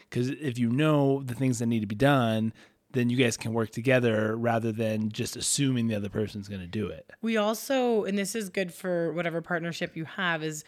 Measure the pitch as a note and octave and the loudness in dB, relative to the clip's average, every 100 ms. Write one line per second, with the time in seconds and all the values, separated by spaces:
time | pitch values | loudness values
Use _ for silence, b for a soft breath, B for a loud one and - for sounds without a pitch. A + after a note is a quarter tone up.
0 | B B2 B2+ C#3 D3 A#2+ A#2 B2+ D#3 D3 | B -2 -2 -2 -4 0 2 4 4 4
1 | C#3 C#3 C3+ A#2 C3 A#2 A#2 A#2 G#2 G#2 | 4 2 -2 -2 0 0 0 0 0 2
2 | C#3 C#3 A#2 A2 A2 - B B _ B2+ | 4 4 4 2 0 -4 B B _ 0
3 | A#2+ B2 A#2+ - A#2 A2+ A2 - A#2+ B2+ | 0 4 2 2 -4 -2 -2 -2 4 4
4 | A#2+ A2 A2 A2+ A#2 A#2 A2+ A2 A2 G#2+ | 4 2 0 0 0 0 0 0 -2 0
5 | G#2+ G#2+ A2 - - - C#3 B2+ A#2 G#2 | -2 -4 -6 -4 -2 2 2 2 0 -2
6 | G2+ A2 G#2 G#2 G2+ G2 F2 G#2+ F#2+ D#2 | -2 -2 -4 -6 -10 -10 -6 -4 -4 -6
7 | - - A3+ A3 G#3 A3 - C4+ B3 A3 | -16 -8 -2 0 0 -2 -2 0 2 2
8 | F#3+ G3 F#3+ A3+ G3 G3 F#3 - F#3 F3 | 0 -2 -2 -4 -4 -4 -4 -4 -2 0
9 | E3 D#3+ E3+ E3 D#3+ F3 E3+ D#3+ E3+ E3 | 0 -2 -2 -4 -2 -4 -2 -4 -6 -6
10 | D3+ - F3+ E3 D#3 D#3 | -8 -2 0 0 -2 -6